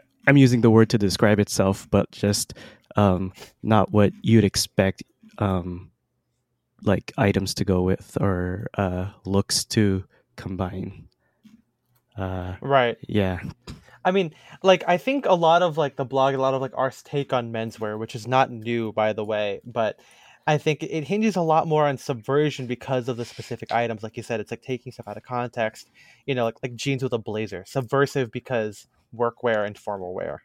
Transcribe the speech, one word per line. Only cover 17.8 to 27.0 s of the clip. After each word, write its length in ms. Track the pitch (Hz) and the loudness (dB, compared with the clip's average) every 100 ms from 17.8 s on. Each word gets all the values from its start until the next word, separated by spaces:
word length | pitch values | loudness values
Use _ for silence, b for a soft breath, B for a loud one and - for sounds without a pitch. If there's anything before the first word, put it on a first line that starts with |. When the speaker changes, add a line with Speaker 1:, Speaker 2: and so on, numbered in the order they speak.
| 107 107 | -8 -6
Speaker 2:
which 160 | 113 | -8
is 120 | 123 110 | -10 -2
not 220 | 131 123 | 0 0
new, 420 | 117 110 117 110 | -2 -4 -4 -2
by 200 | 107 107 | 0 0
the 100 | 107 | 0
way, 360 | 107 107 104 98 | -4 -2 -2 -6
but 340 | 120 117 107 - b b b b - | -8 -4 -2 -4 b b b b -2
I 100 | 151 | 0
think 260 | 156 147 | 0 -2
it 180 | 151 156 | -4 -6
hinges 320 | 143 208 220 | -4 0 0
a 80 | 180 | 2
lot 240 | 160 160 165 | 2 2 2
more 220 | 151 147 | 2 2
on 100 | 131 | 0
subversion 680 | - 123 107 143 151 135 123 | -6 -6 0 0 0 -2 -8
because 400 | 120 - 131 120 | -8 -4 -4 -4
of 80 | 117 | -6
the 80 | |
specific 480 | 120 - - 120 - | -8 -12 -12 -12 -4
items. 320 | 117 120 107 | -2 -2 -4
Like 120 | 110 - | -10 -10
you 60 | |
said, 160 | 110 113 | -8 -6
it's, 140 | 104 | -6
like, 100 | 113 | -10
taking 300 | - 127 127 | -8 -10 -10
stuff 160 | - 104 | -16 -14
out 80 | 104 | -14
of 80 | |
context, 640 | - 123 123 120 110 - - b b b | -8 -6 -6 -4 -4 -4 -20 b b b
you 120 | - 127 | -6 -2
know, 80 | |
like, 180 | 117 - | -2 -4
like, 140 | 127 117 | -10 -8
jeans 260 | 143 131 | -4 -4